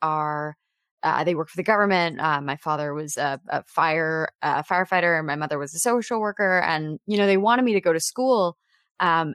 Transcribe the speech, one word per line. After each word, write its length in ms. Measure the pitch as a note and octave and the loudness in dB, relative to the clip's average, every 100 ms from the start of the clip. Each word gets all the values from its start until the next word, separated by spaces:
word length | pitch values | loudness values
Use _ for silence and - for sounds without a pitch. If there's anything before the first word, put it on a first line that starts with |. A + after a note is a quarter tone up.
are, 540 | D#3+ D#3 D3+ D3+ D3+ D3+ _ _ _ _ | -2 0 -2 -4 -6 -10 _ _ _ _
uh, 200 | D#3 - D#3 | -2 0 0
they 100 | D#3+ | -2
work 140 | D#3+ | -4
for 80 | E3+ | -4
the 60 | |
government. 560 | F#3 G#3+ G3+ F#3 E3+ D3+ | 0 2 4 2 0 -2
Uh, 200 | D#3 C#3+ | -2 0
my 140 | C#3 C#3+ | -2 -6
father 360 | D#3+ D3+ D3 | -4 -4 -4
was 240 | D3 D3+ - | -6 -8 -4
a, 240 | C#3+ C3+ - | -4 -4 -6
a 140 | C#3+ | -6
fire, 680 | - - D#3+ D#3+ D#3+ D#3+ D#3 - | -4 -2 0 0 0 -2 -4 -4
a 220 | D3 D3 | -2 -2
firefighter, 540 | D3+ F3+ F#3 F#3 F3 E3 | 0 -2 0 2 2 0
and 100 | D#3 | -2
my 80 | D3 | -4
mother 240 | D3+ D3 | -4 -4
was 140 | C#3+ | -6
a 60 | E3 | -4
social 400 | A#3+ A#3+ G#3+ A3+ | 0 0 -2 -4
worker. 380 | G#3+ G3+ G3 F#3 | -2 0 2 2
And, 400 | - D#3 D#3 D#3 - | 2 -2 -4 -8 -2
you 100 | G#3 | 2
know, 80 | G3+ | 4
they 100 | F#3+ | 4
wanted 260 | G#3 A#3+ B3+ | 4 4 4
me 80 | |
to 80 | G3+ | 2
go 100 | - | 2
to 80 | E3 | 0
school, 580 | - - C4 A#3+ F3 - _ _ _ - | -2 -2 2 2 2 -2 _ _ _ -2
um, 320 | F3+ E3 D#3 | 0 2 0